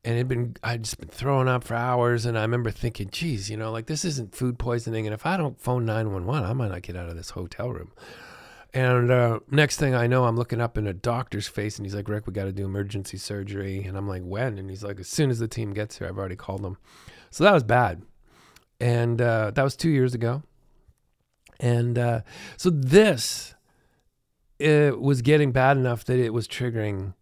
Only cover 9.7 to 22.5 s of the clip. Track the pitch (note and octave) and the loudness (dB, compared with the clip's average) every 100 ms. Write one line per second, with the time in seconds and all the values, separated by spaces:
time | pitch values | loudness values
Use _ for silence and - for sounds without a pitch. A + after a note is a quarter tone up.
9.7 | - C#3+ B2+ A#2+ B2+ B2 A#2 A#2+ A2+ A#2 | 2 2 2 4 4 4 0 -2 -2 -2
10.7 | - G#2 F#2 A#2+ A#2+ B2+ G2+ - - G#2 | -2 -4 -4 -4 -4 -4 -8 -6 -6 -6
11.7 | G#2 G2 G2+ G2+ G#2 G#2 G2 G2 G2 G2 | -6 -8 -8 -6 -6 -6 -6 -4 -4 -6
12.7 | G2 G2+ G2 G2 G2 - G2+ G2 G2+ G2 | -4 -4 -6 -8 -12 -10 -8 -8 -8 -6
13.7 | F#2+ F#2+ G2 G2+ F#2 F2+ G2+ B2+ G2+ F#2+ | -6 -6 -6 -6 -6 -6 -4 -4 -4 -10
14.7 | F#2+ G2+ G2 F2+ - C#3+ A#2 A2+ - G2+ | -10 -10 -10 -6 0 2 2 -4 -4 -6
15.7 | G2+ G#2+ - F#2 G2 F#2+ F#2 - G2 G2 | -6 -6 -8 -8 -6 -8 -8 -8 -8 -8
16.7 | F#2 _ - - - - - F3+ F#3 A2 | -10 _ -20 -20 -20 -18 4 6 6 4
17.7 | B2 A2 F2 - _ _ _ _ _ _ | 4 4 -2 -12 _ _ _ _ _ _
18.7 | _ A#2+ A#2+ A#2 A#2 A#2+ A2+ G#2+ A#2+ C3+ | _ 0 2 2 2 2 2 0 2 0
19.7 | - E3 C#3+ B2+ A#2+ A#2 C3+ - _ _ | 0 0 2 2 0 -2 -4 -8 _ _
20.7 | _ _ _ _ _ _ _ _ _ B2 | _ _ _ _ _ _ _ _ _ 2
21.7 | A#2+ A#2+ A#2+ A#2+ A#2 - - - | 2 2 0 0 0 -4 -18 -18